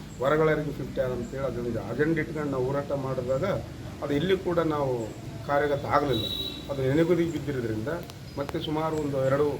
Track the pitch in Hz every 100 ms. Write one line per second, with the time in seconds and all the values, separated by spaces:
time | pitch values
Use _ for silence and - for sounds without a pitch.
0 | - - 131 156 156 151 147 - 131 -
1 | 131 123 117 135 135 120 120 107 101 123
2 | 151 160 147 151 147 131 127 139 139 139
3 | 131 127 123 135 196 127 - - - -
4 | 151 143 180 185 180 170 165 147 135 123
5 | 107 - - - - 143 147 135 113 139
6 | 143 113 104 - - - - 135 131 147
7 | 170 170 165 147 139 131 113 110 120 170
8 | - - - 143 139 165 147 151 160 156
9 | 143 139 131 139 147